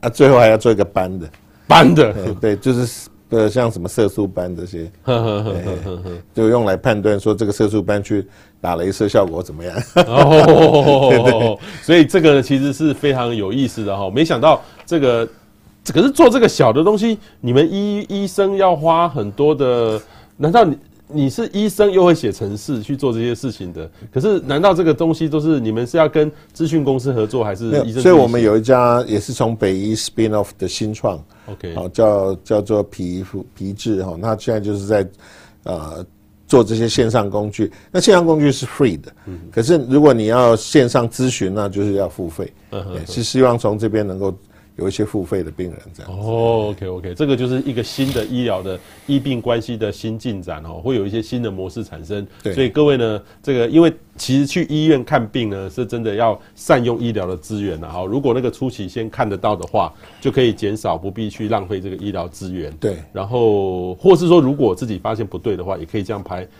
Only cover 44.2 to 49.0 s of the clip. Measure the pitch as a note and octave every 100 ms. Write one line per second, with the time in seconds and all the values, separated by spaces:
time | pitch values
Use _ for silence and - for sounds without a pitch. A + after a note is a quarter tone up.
44.2 | G2 F#2 _ _ _ - F#2+ G#2 G2+ G#2+
45.2 | F2 G2 D#2+ D#2+ F2 - F2 F2 F#2 F#2+
46.2 | A2 A#2 A#2 A2+ G#2 F#2+ F#2+ F2+ F2+ F2
47.2 | D3 B2 B2+ B2+ - A#2 A2 - C3+ A#2+
48.2 | G#2+ B2 A#2 F#2+ F#2 F#2 - -